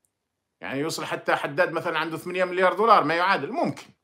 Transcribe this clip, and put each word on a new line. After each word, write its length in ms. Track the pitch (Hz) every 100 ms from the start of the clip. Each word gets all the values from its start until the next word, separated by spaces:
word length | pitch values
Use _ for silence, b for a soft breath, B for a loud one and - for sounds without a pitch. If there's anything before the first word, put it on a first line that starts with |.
| _ _ _ _ _ _
يعني 200 | 92 135
يوصل 240 | 160 160
حتى 320 | 151 170 - 160
حداد 360 | 156 143 170
مثلا 260 | 160 170 160
عنده 180 | 160 160
ثمانية 280 | 180 185
مليار 280 | 180 180 185
دولار 320 | 175 226 196
ما 100 | 147
يعادل. 380 | 170 180 185 139
ممكن. 340 | 294 240 - - _